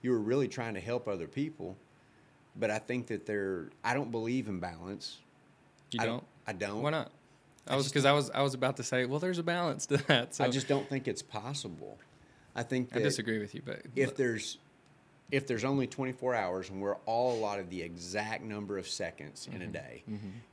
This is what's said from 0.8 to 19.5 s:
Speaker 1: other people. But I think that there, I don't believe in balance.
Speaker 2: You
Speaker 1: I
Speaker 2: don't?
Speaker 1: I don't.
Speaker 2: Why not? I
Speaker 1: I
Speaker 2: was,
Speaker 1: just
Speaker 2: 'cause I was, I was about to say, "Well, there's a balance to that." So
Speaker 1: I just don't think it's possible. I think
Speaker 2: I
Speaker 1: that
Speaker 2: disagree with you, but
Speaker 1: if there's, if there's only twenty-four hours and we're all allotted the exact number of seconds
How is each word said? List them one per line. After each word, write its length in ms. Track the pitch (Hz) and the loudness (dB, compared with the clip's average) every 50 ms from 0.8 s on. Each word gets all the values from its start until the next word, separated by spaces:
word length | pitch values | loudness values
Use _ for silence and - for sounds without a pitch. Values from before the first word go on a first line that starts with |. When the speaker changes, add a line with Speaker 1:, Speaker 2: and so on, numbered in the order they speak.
| 82 110 120 123 - | -2 -2 -2 0 0
Speaker 1:
other 200 | 107 98 87 82 | -2 -2 -2 -4
people. 480 | 76 - 131 147 156 151 - 92 87 98 - - - - - - - - - - - - - - _ - | -4 -4 -4 -4 -4 -4 -8 -10 -10 -10 -12 -18 -20 -20 -20 -20 -20 -20 -20 -20 -20 -20 -20 -20 _ -6
But 160 | 98 113 107 | 0 0 2
I 80 | 107 110 | 2 0
think 280 | - - 123 123 113 | 0 -2 -2 -2 -2
that 180 | - 113 101 - | -2 -4 -4 -2
there, 440 | - 104 101 98 95 95 87 78 - - - - | -2 0 0 2 0 0 -2 -4 -8 -8 -4 0
I 100 | 113 123 | 0 2
don't 180 | 139 139 117 | 2 0 0
believe 360 | 117 113 113 117 127 131 110 | -2 -2 0 0 0 0 0
in 120 | 107 98 90 | -2 -2 -4
balance. 580 | 87 87 85 80 85 95 101 - - - - - - - - - - - - _ - - _ _ - - | -4 -6 -8 -8 -8 -8 -8 -8 -10 -12 -14 -16 -20 -20 -20 -20 -20 -20 -20 _ -20 -20 _ _ -12 -6
Speaker 2:
You 80 | - 113 | -2 0
Speaker 1:
I 40 | 117 | 0
Speaker 2:
don't? 180 | 117 117 127 - - - - - | 0 0 -2 -6 -12 -18 -14 -10
Speaker 1:
I 60 | - 104 | -8 -4
don't. 280 | 87 104 98 104 110 | -2 -2 -2 0 0
Speaker 2:
Why 100 | 123 147 | 0 0
not? 200 | 156 156 - - - - - - - - _ - - - - | 0 0 -2 -4 -10 -20 -20 -20 -20 -20 _ -20 -20 -10 -4
I 60 | - 135 | 0 2
Speaker 1:
I 20 | |
Speaker 2:
was, 100 | 139 131 | 2 2
Speaker 1:
just 80 | 139 - | 4 4
Speaker 2:
'cause 100 | 147 135 | 6 8
I 60 | 139 143 | 8 8
was, 160 | 147 135 123 | 8 6 2
I 100 | - 135 | 2 2
was 120 | 139 143 131 | 2 2 2
about 240 | 127 131 127 123 | 2 0 0 0
to 60 | - 117 | 0 -2
say, 220 | - 131 127 127 | 0 2 2 2
"Well, 140 | 120 139 151 | 2 0 0
there's 180 | 175 185 180 170 | 0 0 0 0
a 40 | 165 | 0
balance 420 | 170 170 175 175 160 131 - - | 0 2 2 2 0 0 -2 0
to 100 | - 143 139 139 | 2 2 4 6
that." 280 | - 147 120 120 - - | 6 6 6 4 2 0
So 80 | - 135 | 0 2
Speaker 1:
I 60 | 127 | 2
just 180 | 123 135 127 | 2 2 2
don't 200 | - 143 139 - - | 2 2 2 2 0
think 180 | 139 135 127 | -2 -2 -2
it's 140 | 123 98 - | -2 -4 -4
possible. 760 | - - - 107 110 127 143 139 - 101 80 - - 50 57 - - - - - - - - - - - - | -6 -8 -8 -8 -6 -6 -6 -6 -6 -8 -10 -10 -12 -14 -14 -16 -20 -20 -20 -20 -20 -20 -20 -20 -18 -8 -6
I 80 | 117 117 | -4 -2
think 260 | - 131 127 123 120 | 0 0 0 0 0
Speaker 2:
I 40 | - | 2
Speaker 1:
that 80 | 123 107 | 4 4
Speaker 2:
disagree 360 | 104 98 - 107 117 110 110 | 4 4 2 0 0 0 0
with 140 | 104 104 - | -2 -6 -8
you, 60 | - - | -10 -8
but 180 | - - - - - 120 | -8 -10 -10 -10 -4 0
Speaker 1:
if 200 | 131 135 123 - | 2 2 2 2
there's, 420 | - 131 120 113 107 - - - - - - - - _ - - - - _ - - - - | 2 2 2 2 0 -4 -6 -10 -12 -14 -20 -20 -20 _ -20 -20 -20 -20 _ -20 -20 -6 0
if 140 | 139 135 135 | 0 0 2
there's 160 | - 123 110 117 | 2 0 0 2
only 240 | 135 139 139 127 | 2 2 2 2
twenty-four 460 | - - - 131 131 123 - 123 127 123 | 0 0 -2 -2 -4 -2 -2 0 2 2
hours 340 | 113 98 90 90 95 92 95 | 2 2 2 0 -2 -4 -6
and 120 | 98 95 | -4 -2
we're 160 | 98 101 101 - - | 0 0 0 0 0
all 320 | - 113 117 123 127 120 | 0 2 2 2 2 2
allotted 320 | 113 110 104 101 98 92 87 | 2 0 0 -2 -2 -4 -6
the 120 | 92 90 | -6 -6
exact 600 | 82 85 85 87 87 87 92 104 104 110 113 - - | -6 -6 -8 -10 -8 -4 -2 -2 -2 -2 -2 -4 -6
number 340 | 110 104 104 104 95 101 | -6 -6 -4 -4 -4 -4
of 100 | 95 90 | -4 -4
seconds 600 | - - - 98 85 - - 71 73 - - - - | -4 -4 -4 -4 -6 -6 -8 -12 -14 -14 -14 -12 -10